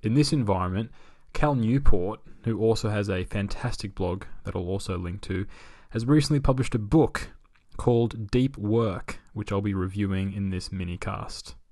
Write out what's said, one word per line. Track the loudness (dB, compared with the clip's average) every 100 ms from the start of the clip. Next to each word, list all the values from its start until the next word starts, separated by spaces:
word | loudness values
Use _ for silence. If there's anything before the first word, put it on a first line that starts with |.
In | 2
this | 2 4
environment, | 2 2 0 0 -2 -4 -10 -20 -20 -12
Cal | 0 2
Newport, | 2 2 6 8 8 6 -4 -12 -8
who | -4 2
also | 2 2 0
has | -2 0
a | -2
fantastic | -2 -4 -2 -2 -4 -4 -8
blog | -4 -4 -4 -8 -10
that | -6 -6
I'll | -4
also | -4 -4 -6
link | -4 -8
to, | -4 -4 -4 -10 -20 -20 -8
has | -4
recently | 4 4 4 2
published | 2 2 0
a | -2
book | 2 4 4 0 -10 -14 _ _ _ -4
called | 2 2 2 -2 -2
Deep | 0 0 -2
Work, | 0 0 0 -4 -8 -14 -12
which | -10 -4
I'll | -2
be | 0
reviewing | -2 -2 -2 0 0 -2
in | -2 -4
this | -4 -6
minicast. | -6 -6 -6 -6 -8 -10 -12 -16 -20 _